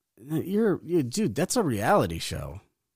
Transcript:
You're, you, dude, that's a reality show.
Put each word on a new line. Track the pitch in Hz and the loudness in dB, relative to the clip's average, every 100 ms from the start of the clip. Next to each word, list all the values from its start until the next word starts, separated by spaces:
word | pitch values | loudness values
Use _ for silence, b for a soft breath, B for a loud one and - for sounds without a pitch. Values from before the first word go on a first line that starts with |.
| _ - | _ -20
You're, | 131 156 170 208 226 156 | -4 -4 0 2 2 0
you, | 151 175 | 0 0
dude, | 120 190 190 | 2 0 0
that's | 104 185 254 | 0 0 0
a | |
reality | 170 104 120 196 101 80 | 2 2 4 4 2 -2
show. | - - 69 87 - _ _ | -6 -6 -8 -12 -18 _ _